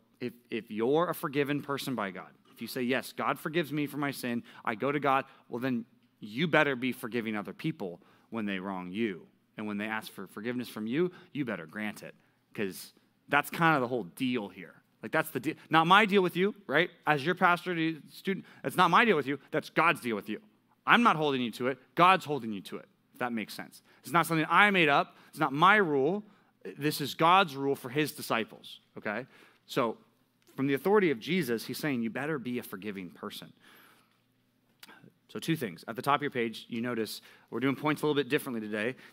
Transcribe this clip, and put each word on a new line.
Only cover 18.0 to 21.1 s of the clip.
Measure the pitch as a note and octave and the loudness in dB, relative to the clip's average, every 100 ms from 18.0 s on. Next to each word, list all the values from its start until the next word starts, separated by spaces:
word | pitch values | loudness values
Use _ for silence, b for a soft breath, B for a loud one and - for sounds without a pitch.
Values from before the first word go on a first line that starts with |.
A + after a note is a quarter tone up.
| - | -12
student, | - - F#3+ - B | -10 -6 -4 -6 B
that's | C3+ A#2+ | -2 2
not | E3+ | 6
my | F#3 | 6
deal | A#3+ E3 | 6 4
with | C3 | 0
you. | C#3 b | -4 b
That's | D3+ - | -4 -2
God's | - D#3+ D#3+ | 2 2 2
deal | B2 G#2+ | -2 -4
with | F#2+ | -4
you. | G#2+ - _ _ _ - | -10 -10 _ _ _ 4
I'm | F#3+ | 6
not | A#3 | 6